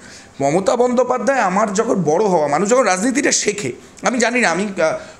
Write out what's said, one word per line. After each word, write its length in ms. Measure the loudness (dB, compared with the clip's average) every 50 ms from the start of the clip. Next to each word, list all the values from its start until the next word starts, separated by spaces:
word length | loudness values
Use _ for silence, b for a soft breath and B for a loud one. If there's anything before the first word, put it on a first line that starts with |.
| B B B B B B B -4
মমতা 340 | -2 0 0 0 0 0 2
বন্দ্যোপাধ্যায় 640 | 2 2 2 2 2 0 0 0 -2 0 0 0 0
আমার 340 | 0 0 2 0 0 0 0
যখন 220 | -2 0 0 0
বড় 300 | 0 0 0 2 2 2
হওয়া, 220 | 2 2 2 2 0
মানুষ 220 | 0 0 2 2
যখন 140 | 2 4 4
রাজনীতিটা 480 | 2 2 0 0 0 0 0 0 0
শেখে, 400 | 0 0 -2 -2 -4 -4 -4 -8 -8 -10 B B B B
আমি 180 | -4 -2 0 0
জানি 220 | 0 0 0 2
না, 80 | 0 0
আমি, 320 | 0 0 -4 -4 -2 -2
আহ, 160 | -2 -2 -2 B B B B B